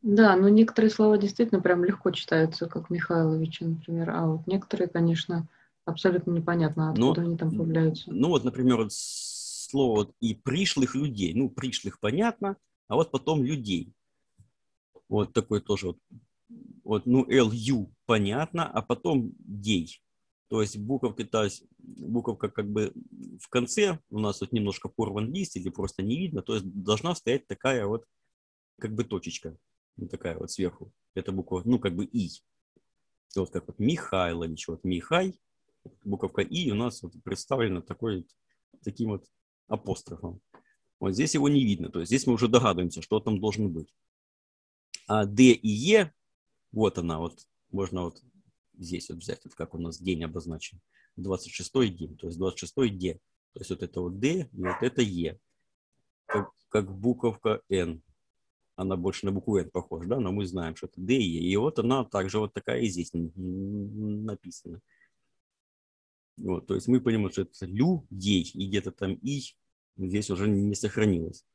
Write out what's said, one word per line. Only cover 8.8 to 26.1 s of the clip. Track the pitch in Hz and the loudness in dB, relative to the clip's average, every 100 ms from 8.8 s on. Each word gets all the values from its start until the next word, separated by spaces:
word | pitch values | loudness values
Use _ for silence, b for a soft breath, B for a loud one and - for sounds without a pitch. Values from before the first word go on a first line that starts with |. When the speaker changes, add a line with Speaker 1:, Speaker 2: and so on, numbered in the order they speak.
| 107 | 2
Speaker 2:
с-, | - - - - - - - - | -4 -10 -10 -10 -10 -10 -10 -4
слово | 139 127 107 | 2 4 4
вот | 135 _ | 0 _
«и | 117 | -2
пришлых | 107 - 156 190 - 123 131 | -2 -2 0 2 2 2 2
людей», | 147 110 90 92 | -2 0 0 2
ну, | 135 | 0
«пришлых» | - 131 - 98 - | -2 -6 -6 -8 -4
понятно, | 104 143 226 220 202 196 _ _ _ | -2 2 0 0 -6 -6 _ _ _
а | 123 | 0
вот | 160 | 2
потом | 131 - 156 | 0 0 2
«людей». | 127 151 104 87 85 _ _ _ _ _ _ _ _ _ _ - _ | 2 -2 -2 -2 -4 _ _ _ _ _ _ _ _ _ _ -20 _
Вот | 107 101 | 0 0
такой | - 107 104 | -2 0 -2
тоже | - 101 92 | 0 -2 -2
вот. | 85 _ - _ _ _ - - - | -8 _ -20 _ _ _ -20 -20 -18
Вот, | - 107 123 | -2 -2 4
ну, | 127 123 | 4 6
Л | 131 113 | 6 4
Ю | 117 110 127 95 _ - | 2 0 -2 -2 _ 2
понятно, | 113 101 117 160 170 160 | 2 4 0 -2 -2 -2
а | 110 | -4
потом | 113 123 175 143 113 - | -2 -2 2 2 0 -8
«дей». | - 101 101 98 82 - _ _ _ _ _ | -14 -8 0 0 0 -12 _ _ _ _ _
То | 110 | -2
есть | 107 104 | -2 -4
буковка, | 107 135 123 101 107 | -4 -2 -2 -4 -2
то | 113 104 | 0 0
есть | - _ _ | -2 _ _
буковка | - - - 117 117 107 104 | -20 -14 -4 -2 -2 -4 -4
как | - 104 | -4 -4
бы | 104 107 - - - - - | -2 -2 -4 -20 -18 -18 -18
в | - | -2
конце, | 127 123 - 202 165 _ | -2 0 2 2 0 _
у | 107 | -2
нас | 107 98 | -2 -2
вот | 98 | -2
немножко | 117 101 - - | -2 -2 -4 -8
порван | - 107 101 110 | -4 -2 -2 -4
лист | 175 185 - | -4 -4 -6
или | 92 | -8
просто | - 98 - | -6 -6 -4
не | 98 | -4